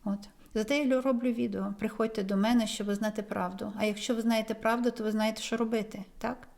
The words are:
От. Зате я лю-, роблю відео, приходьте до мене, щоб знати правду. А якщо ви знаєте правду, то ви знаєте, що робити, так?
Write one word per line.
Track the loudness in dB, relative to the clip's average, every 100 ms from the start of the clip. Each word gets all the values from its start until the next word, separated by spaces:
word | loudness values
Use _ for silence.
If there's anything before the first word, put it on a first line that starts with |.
От. | -2 -4 -6 -20 -6
Зате | -4 0 2
я |
лю-, | 4 2
роблю | 4 2 2
відео, | 0 -2 -2 -4 -4
приходьте | -4 0 -2 0
до | 0 2
мене, | 4 4 2
щоб | -2 -2
знати | 0 0 -2
правду. | -6 -4 -4 -4 -8 -2
А |
якщо | -2 0 0
ви | 2
знаєте | 4 2 2
правду, | 0 2 2 2
то | 0
ви | 0
знаєте, | 2 0 0
що | -4 -2
робити, | 0 0 -2 -10 -14 -6
так? | -6 -6 -12